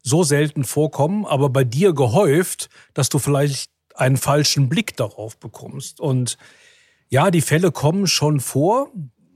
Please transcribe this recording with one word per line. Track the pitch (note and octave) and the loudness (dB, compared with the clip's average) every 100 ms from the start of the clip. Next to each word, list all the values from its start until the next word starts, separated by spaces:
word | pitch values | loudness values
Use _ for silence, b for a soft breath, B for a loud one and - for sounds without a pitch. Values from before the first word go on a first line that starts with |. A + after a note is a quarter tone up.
so | - D3+ | -2 0
selten | F3 C#3+ D3+ D3+ | 2 2 0 -2
vorkommen, | A#2+ - D3+ - C#3+ F3+ G3+ | -4 -2 -2 0 -2 -2 -2
aber | C#3 C#3 | 0 0
bei | B2+ | 2
dir | C3 A#2+ G3 | 0 2 2
gehäuft, | D3+ B2+ B2 G3 C#3+ F#3 - - b b | 4 2 4 4 2 0 -4 -12 b b
dass | - C3+ | -4 -2
du | D3 | 0
vielleicht | C#3+ C#3+ D3 C3+ - _ _ | 0 0 0 -4 -10 _ _
einen | - C3 C3+ | -2 0 2
falschen | - C#3+ D3 - C3+ | 2 2 2 2 2
Blick | E3+ A3 - | 0 -4 -4
darauf | A2 - G#2+ - | -6 -8 -14 -14
bekommst." | A#2 - - C#3 - - | -18 -16 -16 -14 -14 -6
Und | C#3+ C3 B2 - b b b b b b b | -2 0 -2 -6 b b b b b b b
ja, | C3 F3+ | 0 2
die | F3 | 2
Fälle | - D3+ F#3 | 2 2 0
kommen | - C#3+ F#3 F#3+ | 0 -2 0 0
schon | - D3 D3+ | 0 0 0
vor, | B2 C3+ D#3 A#3+ C#4+ A3+ C#3 _ _ | -2 0 0 0 -2 -8 -14 _ _